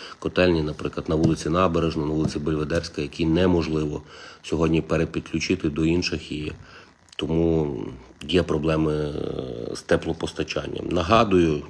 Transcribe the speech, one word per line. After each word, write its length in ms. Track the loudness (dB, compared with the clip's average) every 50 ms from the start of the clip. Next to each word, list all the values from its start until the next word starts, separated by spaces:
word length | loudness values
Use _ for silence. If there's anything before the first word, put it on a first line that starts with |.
| -16 -18 -14 -8
котельні, 440 | -6 -4 2 4 4 4 4 4 2
наприклад, 460 | -2 -4 -4 -6 -6 -6 -6 -4 0
на 60 | 0
вулиці 340 | 2 4 4 2 2 0 0
Набережна, 580 | 2 4 4 4 4 2 0 0 0 -2 -2
на 60 | -2 0
вулиці 260 | 0 0 0 -2 -2
Бельведерська, 640 | -2 -2 -2 -2 -2 0 -2 -2 -2 -4 -6 -6 -6
які 240 | -6 -4 -2 0
неможливо 760 | 2 2 4 4 4 4 4 2 2 0 -2 -2 -2 -4 -8 -12 -14 -20 -20 -20 -20 -20 -16 -10
сьогодні 380 | -4 -2 0 2 4 2 2
перепідключити 880 | 0 0 0 0 0 0 -2 -6 -6 -4 -4 -4 0 0 -2 0 0 -2
до 140 | 0 0 2
інших, 480 | 2 2 2 0 -2 -4 -6 -8 -6 -8
і 200 | -6 -6 -8 -8 -12 -18 -20 -20 -20 -20 -20 -20 _ _ _ -10
тому 600 | -6 -4 0 2 2 4 4 4 2 2 0 -2 -6 -8 -10 -12 -14 -18 -20 -20 -14 -6 0
є 140 | 0 2 2
проблеми, 520 | 2 0 -2 0 0 2 2 2 2 0
е, 800 | 0 -2 -4 -4 -4 -6 -6 -6 -6 -6 -8 -8 -8 -8 -8 -8
з 80 | -6 0
теплопостачанням. 1080 | 2 2 2 2 0 -4 -4 -4 -6 -4 -4 -6 -4 -4 -6 -6 -6 -6 -6 -4 -2
Нагадую 720 | 0 0 2 4 4 4 4 6 6 6 6 6 4 0 -2 -8